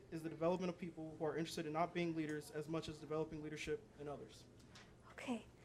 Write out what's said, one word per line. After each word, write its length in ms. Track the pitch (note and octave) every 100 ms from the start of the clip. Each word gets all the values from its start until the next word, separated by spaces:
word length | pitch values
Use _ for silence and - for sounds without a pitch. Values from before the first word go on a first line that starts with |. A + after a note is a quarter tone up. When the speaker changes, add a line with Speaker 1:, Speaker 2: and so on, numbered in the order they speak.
| -
Speaker 1:
is 100 | E3
the 80 | D#3+
development 400 | D3 E3 F3+ F3+
of 80 | E3+
people 380 | F3 D#3+ D#3 D#3
who 80 | D#3
are 120 | C#3+
interested 280 | E3 - D3+
in 80 |
not 200 | D#3 E3+
being 220 | F3 E3+ D#3+
leaders 360 | D3+ D3+ D3
as 140 | D3+ D3+
much 200 | D#3+ D#3
as 100 | D3
developing 440 | D3 D#3 D#3 D#3+
leadership 400 | D3+ D3+ - D3+ - -
in 80 | D3
others." 360 | C#3+ - - - - - - - - -
Speaker 2:
Okay, 320 | - - A3+ - -